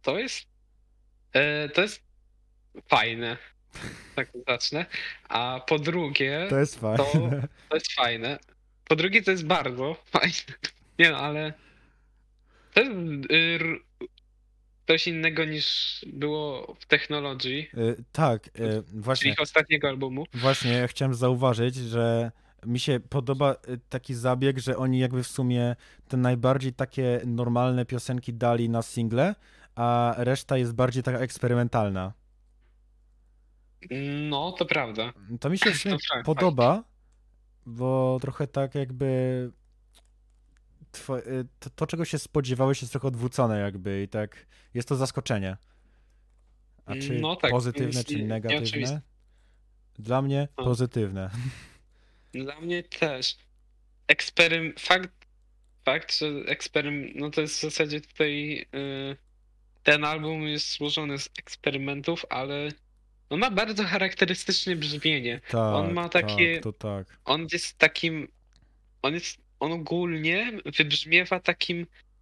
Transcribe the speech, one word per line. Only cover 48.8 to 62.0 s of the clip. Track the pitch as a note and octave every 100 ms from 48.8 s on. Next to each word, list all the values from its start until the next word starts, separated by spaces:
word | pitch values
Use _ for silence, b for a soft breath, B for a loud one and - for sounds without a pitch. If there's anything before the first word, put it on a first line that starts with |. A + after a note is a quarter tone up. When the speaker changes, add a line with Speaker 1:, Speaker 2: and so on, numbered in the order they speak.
| C3 D3 - _ _ _ _ _ _ _ _ -
Speaker 2:
Dla | G#2+ B2+
mnie | C#3 C#3 C#3+ -
Speaker 1:
No. |
Speaker 2:
pozytywne. | B2+ A#2+ B2+ A#2+ G#2 F#2+ F#2+ A2 B2+ B B B
<laughs> | _ _ _ _ _
Speaker 1:
Dla | B2+ C3+ D3+
mnie | E3+ F3
też. | E3+ - D#3+ C3 - - _ _ _ _ _ _ -
Eksperym-, | - - - E3+ E3 D#3+ -
fakt, | - F#3 F#3 - - _ _ _ _ _
fakt, | - D3+ - -
że | D3+
eksperym-, | C#3+ - D3 - D3+ D3 D3 C3+
no | - D3
to | D3+
jest | D3+ -
w |
zasadzie | D#3 - D3+ D3+
tutaj, | - - D3+ D3 D3 D3+ -
y, | C#3 C#3 C3+ C3+ C#3 _ _ _ _ _ _
ten | - D3
album | D3+ D#3 D3+ D#3+
jest | D3+ D3+ - -
złożony | D3 D3+ D3 C#3
z | - -
eksperymentów, | - - D3 C#3 C3+ C#3+